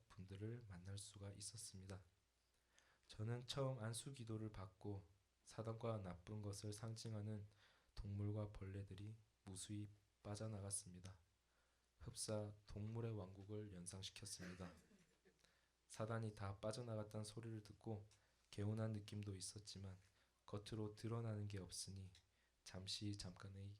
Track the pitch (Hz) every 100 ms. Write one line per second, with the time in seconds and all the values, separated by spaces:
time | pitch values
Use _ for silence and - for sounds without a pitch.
0 | - - 92 98 107 120 113 90 92 98
1 | - 101 98 101 104 107 - 95 95 95
2 | - - _ _ _ _ _ - - -
3 | - - 110 120 127 135 135 131 110 113
4 | - 135 113 110 110 107 95 - 104 101
5 | 90 - _ _ - - 110 113 117 110
6 | 95 90 - 107 104 101 107 101 113 113
7 | 113 110 104 107 104 - - - - -
8 | 101 101 104 107 104 - 98 98 101 95
9 | 104 110 - _ - 95 - 104 104 -
10 | - _ 107 104 110 107 98 - - 90
11 | 90 95 - _ _ _ _ _ _ -
12 | - - - 107 104 104 - 104 104 113
13 | 113 107 92 98 98 107 104 92 87 98
14 | 95 - 92 - 90 90 87 82 - -
15 | - - - - - - _ _ - -
16 | 110 113 113 107 98 101 107 113 120 110
17 | 107 107 104 - 117 110 107 - - 107
18 | 101 - - _ - - 101 110 110 107
19 | 104 104 104 95 - 107 - 95 95 95
20 | - - - _ - 104 104 110 107 107
21 | 110 117 117 107 104 101 87 - - 95
22 | 92 - - _ _ _ - 92 95 -
23 | 104 101 95 87 98 98 101 104